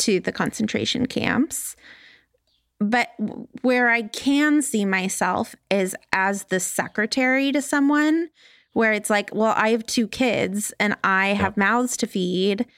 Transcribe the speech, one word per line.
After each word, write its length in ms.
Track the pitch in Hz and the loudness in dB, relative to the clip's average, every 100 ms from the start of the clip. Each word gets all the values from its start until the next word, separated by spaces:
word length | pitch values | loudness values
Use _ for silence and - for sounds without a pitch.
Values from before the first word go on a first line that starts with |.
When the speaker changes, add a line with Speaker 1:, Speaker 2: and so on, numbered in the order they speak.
Speaker 1:
to 200 | - 190 | 0 0
the 140 | - | 0
concentration 720 | - 175 - 214 - - - - | -4 -4 -2 -2 -2 -2 -2 -2
camps. 720 | - - 208 294 - - - - - - - _ _ _ _ _ - | -2 0 0 0 -4 -10 -14 -20 -20 -20 -20 _ _ _ _ _ -4
But 320 | 208 240 233 - | 0 0 -2 -4
w-, 300 | 214 - - - | -6 -6 -14 -4
where 280 | 254 247 247 | 0 2 4
I 120 | 233 | 2
can 600 | 214 - - 277 302 294 | -2 -4 0 2 4 2
see 220 | 285 220 | 2 0
myself 720 | 202 190 190 - 185 185 226 - - | 0 0 0 -2 0 0 -4 -8 -2
is 240 | 196 185 - _ | 0 0 -4 _
as 340 | 190 190 202 - | 0 0 -2 -2
the 140 | 190 | -4
secretary 960 | - - 165 - 220 - 254 262 277 | -2 -4 -4 -4 -4 0 0 2 0
to 80 | 277 | -2
someone, 680 | 269 294 277 294 302 320 339 _ - _ _ | -2 0 2 2 2 2 0 _ -20 _ _
where 180 | - 220 | 0 0
it's 180 | 214 208 | 0 0
like, 200 | 208 208 | 0 0
"Well, 220 | - 220 - | 0 0 2
I 140 | 220 | 2
have 160 | 226 220 | 0 0
two 240 | - 214 | -2 -2
kids 640 | - 254 202 - 196 - - | 0 0 0 0 -2 -6 -2
and 200 | 208 - - | -2 0 0
I 220 | 190 196 | 2 2
have 260 | 202 196 | 0 -2
Speaker 2:
Yep. 40 | 202 | 0
Speaker 1:
mouths 380 | 196 233 247 - | 2 2 0 -2
to 100 | 220 | -4
feed." 580 | 202 180 180 190 202 247 | -2 -2 0 0 0 -4